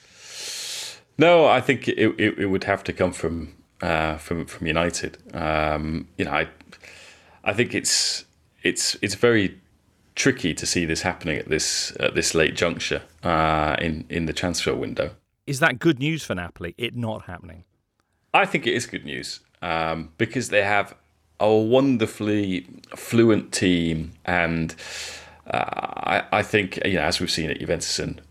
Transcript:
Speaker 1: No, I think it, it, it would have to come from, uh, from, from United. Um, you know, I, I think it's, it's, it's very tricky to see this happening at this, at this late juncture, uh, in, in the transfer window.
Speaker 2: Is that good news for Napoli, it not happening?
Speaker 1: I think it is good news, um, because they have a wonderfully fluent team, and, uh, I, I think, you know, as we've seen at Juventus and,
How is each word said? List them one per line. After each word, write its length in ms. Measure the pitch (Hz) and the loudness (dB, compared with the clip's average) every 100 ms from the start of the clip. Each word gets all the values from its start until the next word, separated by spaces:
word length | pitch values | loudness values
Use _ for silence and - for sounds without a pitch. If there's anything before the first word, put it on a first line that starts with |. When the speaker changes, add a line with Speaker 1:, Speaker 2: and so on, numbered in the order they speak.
| _ - - - - - - - - - _ - | _ -20 -18 -14 -12 -10 -10 -10 -12 -14 _ 4
Speaker 1:
No, 280 | 160 175 139 | 8 8 8
I 140 | 123 | 6
think 280 | 120 127 - | 4 0 0
it, 100 | - | 2
it, 400 | 107 - 104 - | 2 4 2 2
it 80 | 98 | 0
would 180 | 95 | 0
have 180 | - 98 | 0 -2
to 80 | - | -2
come 200 | - 90 | 0 0
from, 420 | 87 82 82 80 - _ - | 0 -4 -4 -8 -14 _ -6
uh, 360 | 87 80 78 78 | -2 0 0 -2
from, 280 | - 85 | -6 -6
from 220 | - - 82 | -6 -6 -2
United. 500 | 80 85 - - - - | 0 0 -2 -8 -10 -12
Um, 760 | - 80 78 78 76 78 80 - - | -6 0 0 2 0 -2 -4 -6 -6
you 60 | |
know, 80 | 82 | -2
I, 160 | 73 80 - - - - - - - _ _ | -2 -2 -8 -20 -20 -20 -20 -20 -20 _ _
I 80 | - | -4
think 200 | 101 120 | 0 0
it's, 500 | - - - - - - _ _ _ | 0 0 0 0 -4 -10 _ _ _
it's, 340 | 90 - - - | -2 0 -2 -2
it's 140 | 104 | -4
very 440 | - 120 113 95 - _ _ _ _ _ | 2 4 4 2 -4 _ _ _ _ _
tricky 380 | - 139 - 82 | -2 0 2 -2
to 140 | 78 - | -2 -2
see 180 | 92 | -2
this 180 | 82 80 | 0 -2
happening 360 | 95 - 85 71 | -2 -4 -4 -4
at 100 | - | -2
this, 440 | 76 - - - - | -2 -2 -4 -6 -2
at 140 | 64 | -2
this 200 | - - | 0 0
late 200 | 82 78 | 2 2
juncture, 480 | - 87 - - 71 - _ | 2 -2 -2 -4 -6 -8 _
uh, 540 | 87 80 80 78 76 - | 0 2 2 2 0 0
in, 260 | 82 78 - | -2 -4 -6
in 160 | 87 80 | -4 -4
the 80 | |
transfer 400 | 76 90 85 - | -2 -4 -2 -2
window. 380 | 60 - - - - _ _ - | -2 -4 -4 -6 -8 _ _ -8
Speaker 2:
Is 140 | 135 | 0
that 180 | 160 123 | 0 2
good 200 | 165 127 | 0 0
news 240 | 147 160 | 0 -4
for 100 | - | -6
Napoli, 400 | 95 87 - 87 - | -6 -8 -10 -12 -8
it 200 | 117 117 | -8 -6
not 280 | 113 107 90 | -6 -8 -10
happening? 380 | 87 82 85 - _ _ _ _ _ _ | -16 -16 -20 -20 _ _ _ _ _ _
Speaker 1:
I 100 | 175 | 2
think 220 | 190 170 120 | 2 0 0
it 80 | |
is 100 | 107 | -2
good 220 | - 90 73 | -2 -10 -10
news, 340 | 65 - - _ _ | -10 -10 -14 _ _
um, 500 | 87 82 80 80 76 - | -4 -2 -2 -4 -6 -4
because 320 | 117 131 107 | -4 -2 0
they 120 | 101 | 2
have 320 | 101 104 95 - _ _ _ - | 4 2 0 -8 _ _ _ -2
a 100 | 107 | 2
wonderfully 1160 | 110 110 127 139 120 110 - 107 104 98 92 - - - | 4 6 4 4 2 0 -2 -2 0 0 -4 -6 -16 -18
fluent 580 | - - 117 117 107 - | -16 0 6 6 6 2
team, 600 | - 95 87 82 80 80 - - | 0 2 4 2 -2 -4 -8 -2
and, 480 | 90 85 82 80 - - - - - - - - | 0 2 0 -2 -6 -14 -12 -12 -14 -18 -20 -6
uh, 100 | - | -4
I, 680 | - - - - - 95 - | -2 -4 -6 -4 -2 0 2
I 120 | 107 | 0
think, 360 | 101 107 92 - | 2 2 0 0
you 100 | - | 0
know, 60 | 87 | 2
as 200 | 78 - | 2 0
we've 100 | 87 | -2
seen 180 | - 78 | -2 -2
at 100 | - | -4
Juventus 400 | 80 82 - - | -2 -2 -2 -4
and, 220 | 78 76 - | -4 -8 -10